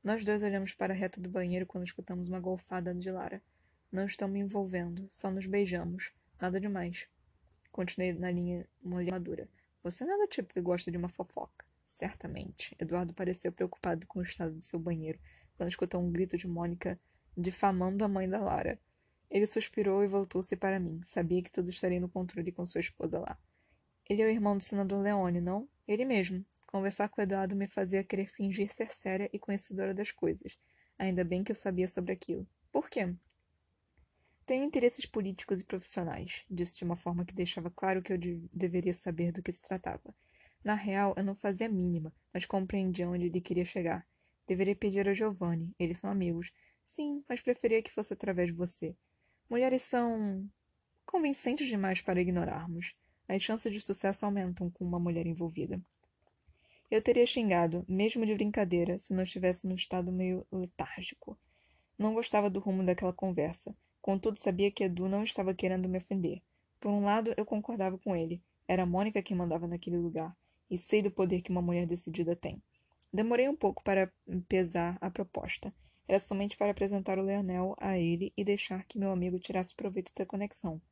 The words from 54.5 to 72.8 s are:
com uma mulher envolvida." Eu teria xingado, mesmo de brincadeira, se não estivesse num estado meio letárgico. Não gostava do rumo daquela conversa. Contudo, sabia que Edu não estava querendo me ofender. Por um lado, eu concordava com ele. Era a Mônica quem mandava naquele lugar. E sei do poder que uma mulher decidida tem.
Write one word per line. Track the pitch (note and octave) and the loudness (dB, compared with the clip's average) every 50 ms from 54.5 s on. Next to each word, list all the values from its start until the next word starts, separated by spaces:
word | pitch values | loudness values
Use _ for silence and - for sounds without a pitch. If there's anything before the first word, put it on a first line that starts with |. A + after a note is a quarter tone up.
| F3+ - F#3 F3 | -2 -2 -4 -4
com | F3 - F3+ | -4 -4 -4
uma | F3 F3 F3 | -2 0 0
mulher | F3 F3+ E3+ E3 E3 | 2 2 0 0 0
envolvida." | E3+ E3 E3+ E3+ E3 E3 - - F3+ F#3+ F#3 F3+ _ _ _ _ _ _ _ _ _ _ _ _ - _ _ _ _ _ _ _ _ | -2 -2 -2 -4 -4 -4 -4 -4 -4 -4 -6 -8 _ _ _ _ _ _ _ _ _ _ _ _ -20 _ _ _ _ _ _ _ _
Eu | A3 G#3+ | 0 4
teria | A3 A#3+ A#3+ A#3+ A#3+ | 4 6 8 8 6
xingado, | A#3+ - B3+ A3+ G3+ F3+ F3 E3+ E3 E3 F3+ F3 | 6 6 2 4 4 6 6 6 4 2 -2 -2
mesmo | - F#3 F#3+ G#3 A3+ - B3 A3+ | 0 2 2 2 2 4 2 2
de | G#3 G#3+ | 2 2
brincadeira, | G3+ G#3 G#3 G#3 G#3+ G3+ F3 F3+ F3 E3+ F3 F3 G3 | 2 2 2 2 2 2 4 4 2 4 2 0 -2
se | - - | -2 0
não | F#3+ F#3 F#3 | 0 0 0
estivesse | F3+ - F3+ F#3 F#3 F3+ - - | 0 -2 2 2 2 2 2 -2
num | F#3 F#3 | -4 -2
estado | F3+ - - - F#3 F3 F3+ | -2 -2 -2 -2 -2 0 0
meio | F#3 F#3 F#3 F#3 F#3 F#3 - _ | 0 0 2 2 0 -2 -4 _
letárgico. | - F#3 F3+ F3 _ - C#3+ - - - F#3 - - _ - - G#3+ _ _ _ _ _ _ _ _ _ _ _ _ | -4 -4 -4 -6 _ -6 -6 -6 -6 -8 -10 -10 -10 _ -16 -16 -16 _ _ _ _ _ _ _ _ _ _ _ _
Não | - G3+ G#3+ A3 | 0 2 2 2
gostava | A3+ A#3 - - G#3+ G#3 G#3 | 2 0 4 4 4 4 4
do | F#3 G3 | 0 0
rumo | G3 G3+ F#3+ F#3+ F#3+ | 0 0 2 2 4
daquela | F3+ F3+ F3+ F#3+ F3+ | 4 2 2 2 -2
conversa. | F3+ - F#3+ F#3+ F3 E3 D3 D#3+ F3 - - - - _ _ _ _ _ | -2 0 -2 0 2 2 0 0 -2 -6 -10 -12 -14 _ _ _ _ _
Contudo, | - - G3 G3 - A3 G#3+ | 0 0 0 2 2 0 0
sabia | - - G#3+ F3+ F3 G3 G3+ | 2 2 2 2 4 2 2
que | G3+ - G3+ | 2 2 0
Edu | F#3+ F3 F3 F#3 F#3+ | 0 2 0 0 0
não | G3 G3+ G#3+ | 2 0 0
estava | G#3 - - F#3+ F#3 F#3 | 0 -2 0 0 0 0
querendo | F#3 - F#3 F#3 F#3 F#3 F#3 | 0 0 2 2 2 0 0
me | F#3 | 0
ofender. | F#3 F3+ - G3+ F#3+ F3 E3 - - _ _ _ _ _ _ _ _ | -2 -2 -2 0 0 0 0 -2 -4 _ _ _ _ _ _ _ _
Por | - G#3 | 0 2
um | G3+ G#3 G3+ | 2 4 4
lado, | G3+ G#3 A3+ A3 A3+ - | 4 4 4 2 0 0
eu | - G#3+ | 0 -2
concordava | - A#3 G#3+ G#3 - A#3 G3+ F#3+ F#3+ F#3 | 0 -2 -2 -2 -2 -2 0 0 0 -2
com | F#3 _ G#3 F#3 | -2 _ -2 0
ele. | E3+ E3 E3 E3+ F3 _ _ _ _ _ | 0 0 -2 -4 -6 _ _ _ _ _
Era | - F3+ F#3 F#3 | 2 2 4 4
a | |
Mônica | F3 F3 F#3 G#3 A3 G#3 G3+ F#3+ | 4 2 2 2 2 0 -2 -2
quem | - G3 | 0 -2
mandava | F3 F3+ E3+ D#3+ E3 E3+ | 0 0 0 0 0 -2
naquele | E3+ F3 E3+ - - F3 | -2 -4 -4 -4 -2 0
lugar. | F3 E3+ E3+ D#3+ D#3+ D#3+ E3+ F3 _ _ _ _ _ _ _ | 0 0 0 -2 -2 -4 -6 -8 _ _ _ _ _ _ _
E | F#3+ | -4
sei | F3 - - A3 G#3+ | -4 0 4 4 4
do | G3 G#3 | 4 2
poder | F3+ - F#3+ F3 F3+ F3+ | 2 2 2 2 2 0
que | F3+ - | 0 0
uma | F3+ F3+ | 0 2
mulher | F3 F3 F3 F3 F3 | 2 2 2 2 2
decidida | E3 F3 F3 - E3 D#3+ F3 E3+ E3 F3 | 0 -2 -4 -4 -6 -2 -2 0 0 0
tem. | E3+ - - - - - _ _ _ | -2 -4 -8 -8 -8 -14 _ _ _